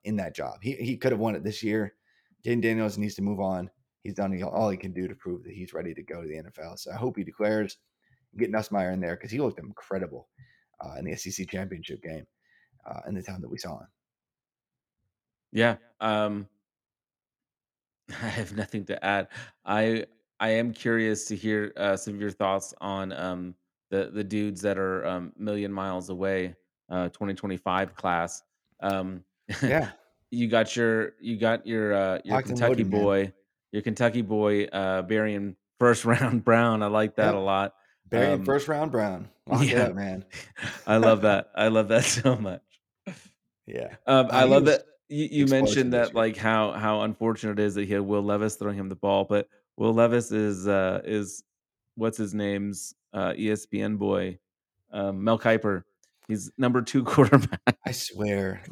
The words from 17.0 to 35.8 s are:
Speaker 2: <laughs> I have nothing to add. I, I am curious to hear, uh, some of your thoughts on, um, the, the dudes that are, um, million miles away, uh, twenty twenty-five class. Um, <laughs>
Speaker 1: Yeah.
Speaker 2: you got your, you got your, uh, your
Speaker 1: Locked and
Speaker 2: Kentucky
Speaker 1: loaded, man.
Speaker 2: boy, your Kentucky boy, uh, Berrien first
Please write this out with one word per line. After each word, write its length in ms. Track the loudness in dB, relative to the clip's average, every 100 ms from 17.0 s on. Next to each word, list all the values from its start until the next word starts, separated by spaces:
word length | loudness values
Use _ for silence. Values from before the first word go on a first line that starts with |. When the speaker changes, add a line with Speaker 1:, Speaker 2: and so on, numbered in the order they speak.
| _ _ _ _ _ _ _ _ _ _ -18
Speaker 2:
<laughs> 20 |
I 180 | -10 -8
have 280 | -6 -8 -8
nothing 280 | -6 -8 -8
to 180 | -4
add. 240 | 0 -2 -2 -10 -20 _
I, 420 | -2 0 2 0 -4 _ _ _
I 100 | 0
am 220 | 0 0
curious 540 | -2 0 0 2 -2 -4
to 100 | -6
hear, 360 | -2 -2 -2 -2
uh, 200 | 0 0
some 180 | -4
of 60 | -6
your 100 | -6
thoughts 440 | -2 0 0 -4 -10
on, 320 | -8 -6 -6
um, 420 | -6 -6 -6 -10 -14 _ _ _
the, 200 | -2 -2
the 120 | -4
dudes 360 | -4 -2 -4 -2
that 160 | -2 -2
are, 280 | -2 -2 -4
um, 260 | -6 -8 -8
million 360 | -6 -4 -4
miles 360 | -4 -4 -6 -8
away, 440 | -6 -2 -2 -4 -8 _ _ _
uh, 200 | -4 -4
twenty 240 | -4 -6
twenty-five 600 | -6 -6 -6 -2 -2 -2
class. 480 | -4 -2 0 -2 -6 -18 _ _ _
Um, 420 | -4 -2 -4 -10 -16 _ -12
<laughs> 140 | -4
Speaker 1:
Yeah. 280 | 0 2 0 -6 _ _ _
Speaker 2:
you 180 | -4 2
got 260 | 2 2
your, 380 | 2 2 2 -2 -6
you 160 | -8 0
got 300 | 0 0 -2
your, 260 | -2 2
uh, 240 | 2 2 -2
your 120 | -2 -2
Speaker 1:
Locked 120 | -2
and 100 | 0
Speaker 2:
Kentucky 240 | 2 2
Speaker 1:
loaded, 60 | 2
man. 120 | 2
Speaker 2:
boy, 300 | 4 2 0 -6 _ _ _
your 120 | -6
Kentucky 400 | -6 0 0 2
boy, 420 | -2 0 2 2
uh, 380 | 0 -2 -2 -2
Berrien 540 | 0 0 0 -2 -6 -10 _
first 260 | _